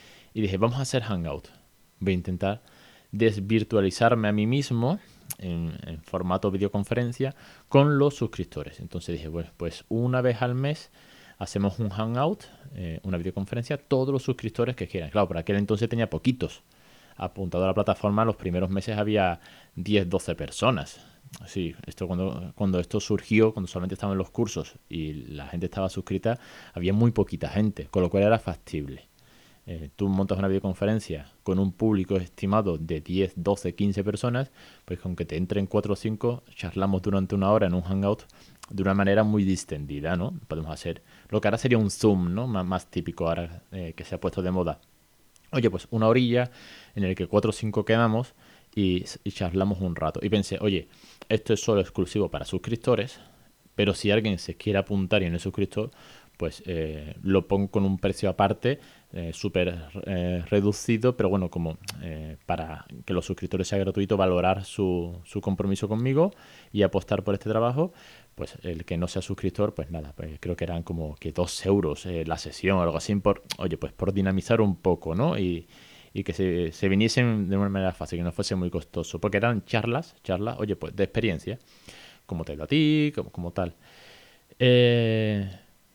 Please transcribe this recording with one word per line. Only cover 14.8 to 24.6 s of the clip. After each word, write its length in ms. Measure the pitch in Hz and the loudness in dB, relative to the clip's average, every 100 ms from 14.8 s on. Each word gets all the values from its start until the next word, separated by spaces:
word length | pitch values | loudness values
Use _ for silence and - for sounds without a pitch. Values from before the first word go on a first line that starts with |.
| 90 | -6
quieran". 200 | 95 78 | -6 -2
Claro, 200 | 104 95 | 2 2
por 80 | 85 | 0
aquel 180 | 82 101 | 0 0
entonces 320 | 101 107 117 | 2 0 0
tenía 220 | 117 113 | 0 -2
poquitos. 540 | 80 127 127 82 - _ _ - - - - | 0 0 0 -2 -8 _ _ -20 -20 -20 -10
Apuntado 460 | 92 - 92 87 | -8 -6 -4 0
a 40 | 95 | 2
la 60 | |
plataforma, 520 | 95 101 95 104 101 113 | 2 0 0 2 2 2
los 100 | - | 0
primeros 340 | 92 87 92 | -2 -2 0
meses 280 | 98 104 104 | -2 -2 -2
había 420 | 104 107 92 85 - - - | 2 2 2 0 -8 -20 -16
diez, 360 | - 92 104 87 | -8 2 2 4
doce 260 | 90 - 80 | 0 -2 -6
personas. 640 | 73 - 110 214 71 - - - - - 92 | -8 0 2 2 -2 -14 -20 -20 -20 -18 -10
Sí, 280 | 98 85 - - | -6 -6 -8 -14
esto 200 | - 90 | -8 -4
cuando, 440 | 90 95 - 90 - | -2 -2 -4 -8 -4
cuando 220 | 98 90 | 0 0
esto 180 | 85 107 | 0 -2
surgió, 540 | - 101 - 107 110 | 0 -2 2 6 6
cuando 160 | 107 92 | 4 -6
solamente 260 | 95 92 95 | -6 -6 -4
estaban 220 | 101 98 | -2 -2
los 140 | 90 | -2
cursos 420 | - 113 - | -2 -2 -4